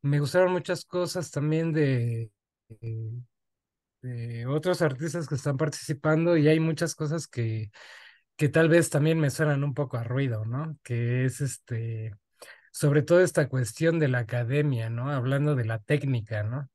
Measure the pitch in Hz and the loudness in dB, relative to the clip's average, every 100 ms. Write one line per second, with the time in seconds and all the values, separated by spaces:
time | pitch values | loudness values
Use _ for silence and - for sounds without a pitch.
0 | 143 147 143 180 185 180 - 175 - 180 | 2 0 2 4 4 2 -2 -6 -4 -4
1 | 170 185 - 143 147 156 165 160 143 127 | -2 -4 -6 -4 0 0 0 2 2 2
2 | 120 113 113 _ _ _ _ 110 113 110 | 0 -4 -6 _ _ _ _ -12 -8 -8
3 | 113 120 123 _ _ _ _ _ _ _ | -8 -10 -14 _ _ _ _ _ _ _
4 | 127 120 120 117 120 151 175 180 156 127 | -12 -8 -8 -6 -2 -2 0 2 0 0
5 | 160 - 127 139 147 135 156 - - 156 | -6 -6 -4 -4 -2 0 -2 -4 -8 -2
6 | 156 156 165 170 147 160 160 151 165 - | 2 2 4 4 6 4 2 0 -4 -4
7 | 151 165 - - 113 110 107 - - - | -4 -4 -6 -4 -4 -4 -8 -14 -20 -20
8 | - _ _ - 143 160 160 170 165 143 | -20 _ _ -2 2 4 6 6 4 2
9 | 151 160 147 - 151 139 143 135 135 117 | 2 2 0 0 0 2 0 -2 -4 -4
10 | 110 127 135 110 110 127 160 147 - 120 | -4 -2 -2 -2 -4 -4 -6 -10 -6 -2
11 | 120 123 131 - 139 - - 117 113 113 | 0 0 0 -2 -6 -6 -8 -6 -6 -6
12 | 110 101 _ _ - - _ - 147 147 | -8 -12 _ _ -20 -20 _ 0 4 4
13 | - 175 180 - 143 131 120 - 165 165 | 6 6 6 2 0 0 -4 0 0 2
14 | 147 127 113 123 117 143 151 123 113 117 | 2 0 -2 -2 0 0 0 0 -2 -4
15 | 135 143 123 139 147 139 110 113 - 147 | -4 -2 0 0 2 0 0 -4 0 0
16 | 139 123 104 107 104 131 139 | 2 -2 -2 -4 -4 -6 -10